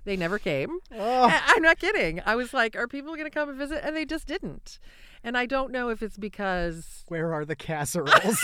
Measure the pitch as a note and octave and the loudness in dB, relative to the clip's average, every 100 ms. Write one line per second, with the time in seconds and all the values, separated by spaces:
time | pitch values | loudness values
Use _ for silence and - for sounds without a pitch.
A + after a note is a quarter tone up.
0 | G3+ G3 E3 G#3 F#3+ C#3 D#3 F4 - A3+ | -6 -4 -2 -2 -2 -2 -2 -6 -10 -6
1 | G#3+ B3+ A#3+ D#4+ C#4 G4 D#4+ E4 F4+ - | 0 6 6 6 6 6 8 6 4 2
2 | E3+ E3 - A#3 B3 C4 A3+ G3+ A#3+ C#4 | 0 -2 0 0 0 0 0 0 -6 -6
3 | C#4+ D#4+ D#4 D4+ D4 C4+ C#4+ - - D#4 | -10 -8 -6 -4 -4 -4 -6 -4 -4 -4
4 | D#4 - - F4 F#3+ - - - - - | -4 -6 -6 -8 -8 -12 -16 -20 -20 -20
5 | - - A#3 B3 B3 C4+ C4+ B3+ A#3+ A3 | -20 -14 -6 -2 0 0 -2 -2 -2 -4
6 | G#3+ G3+ G#3 - G3 F3+ E3+ E3 - - | -6 -6 -10 -4 -2 0 -2 -4 -10 -16
7 | - E3 E3 D#3 D3+ D#3 - D#3 C#3+ - | -8 -4 -2 -2 -4 -6 -4 -2 -2 0
8 | - - G3 A3+ | 6 6 6 0